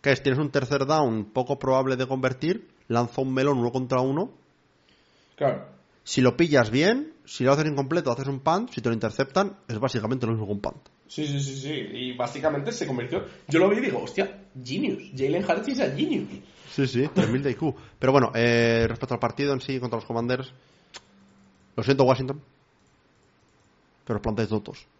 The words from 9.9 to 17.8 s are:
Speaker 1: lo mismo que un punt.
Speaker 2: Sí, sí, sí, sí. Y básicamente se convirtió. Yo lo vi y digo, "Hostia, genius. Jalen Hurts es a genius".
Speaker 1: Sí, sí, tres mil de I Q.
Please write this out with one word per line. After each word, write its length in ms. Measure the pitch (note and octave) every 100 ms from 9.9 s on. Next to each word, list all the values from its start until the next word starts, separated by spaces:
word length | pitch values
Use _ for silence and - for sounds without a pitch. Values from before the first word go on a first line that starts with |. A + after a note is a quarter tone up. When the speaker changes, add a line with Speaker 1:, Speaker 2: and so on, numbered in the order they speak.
| A#2+ A2 C3 A#2+
Speaker 1:
lo 60 |
mismo 140 | A2+ G#2
que 60 |
un 80 | G2+
punt. 280 | G2 - - _ _
Speaker 2:
Sí, 180 | - D3+
sí, 120 | C#3+
sí, 160 | C#3 C3+
sí. 160 | C#3
Y 440 | D3 G#2 A#2 B2+ B2
básicamente 560 | A#2+ C#3+ D3+ C#3+ C#3+
se 140 | A3 C#3+
convirtió. 380 | B2 A#2+ F3 - - -
Yo 100 | D#3
lo 80 | F#3+
vi 100 | G#3+
y 20 |
digo, 220 | C4 B2
"Hostia, 420 | G2+ - G3+ - - C3
genius. 460 | A#2+ E3 C4+ - - C3
Jalen 280 | C3+ E3+
Hurts 240 | G3 E3+ A3+
es 120 | C4
a 100 | C3+
genius". 380 | C#3 E4 A#3 G#2 - - - -
Speaker 1:
Sí, 160 | - C3+
sí, 220 | A#2+ D3
tres 160 | - A2+
mil 120 | B2
de 80 | C#3
I 20 |
Q. 200 | A#2+ D#3+ B2+